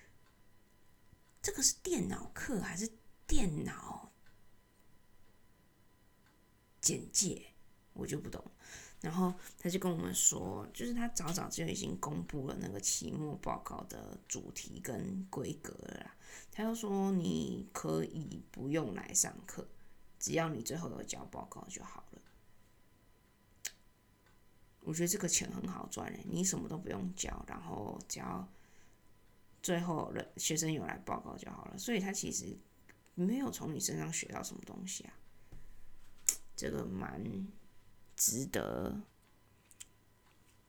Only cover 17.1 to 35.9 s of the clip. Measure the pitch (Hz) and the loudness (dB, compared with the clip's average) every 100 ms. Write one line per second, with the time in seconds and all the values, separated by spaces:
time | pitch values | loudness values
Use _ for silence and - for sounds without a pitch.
17.1 | 190 175 - 139 120 - - 160 156 165 | 6 4 4 2 -2 -4 -4 2 2 2
18.1 | - 151 - - - 131 160 135 92 - | -2 -4 -6 -10 -6 0 2 2 -2 2
19.1 | - - - - - - - - - - | 4 4 2 -10 -8 -8 -10 -16 -16 -18
20.1 | - 190 151 160 139 - 160 170 - - | -4 2 4 4 2 -2 -2 -2 -4 -6
21.1 | - - - - - - - - - - | -6 -6 -8 -8 -10 -10 -10 -10 -12 -14
22.1 | - - - - - - - - - - | -16 -18 -20 -20 -20 -20 -20 -20 -20 -20
23.1 | - - - - - - - - - - | -20 -20 -20 -20 -10 -10 -10 -20 -20 -20
24.1 | - - - - - - - - 160 175 | -20 -20 -20 -20 -20 -20 -10 -4 2 4
25.1 | 208 170 - - - - - - - - | 4 6 4 4 -2 -2 -4 -6 -6 -4
26.1 | - - 170 185 - - 156 - - 185 | -6 -2 2 4 2 0 -4 -2 -2 -2
27.1 | 180 - - - - - - 104 - - | -2 -2 -4 -6 -8 -6 -4 -4 -6 -6
28.1 | - - 185 185 - - - - - - | -6 -4 -4 -6 -12 -20 -20 -20 -20 -20
29.1 | - - - - - - 170 175 160 - | -20 -20 -20 -20 -4 2 4 4 2 0
30.1 | - - - - 156 160 156 87 - - | -2 -4 -2 0 2 4 2 0 -4 -2
31.1 | - - - - - - - - 226 190 | -4 -4 -8 -8 -10 -10 -6 0 2 2
32.1 | 196 175 - - - - - - - - | 0 0 -2 -4 -8 -12 -20 -20 -20 -8
33.1 | - 180 254 262 - - 156 190 160 156 | 2 4 4 2 -2 -2 0 0 0 0
34.1 | 160 - - - - - - 185 - - | -2 -2 -4 -4 -8 -10 -8 -6 -6 -8
35.1 | - - - - - - - - | -14 -16 -18 -12 -10 -8 -8 -8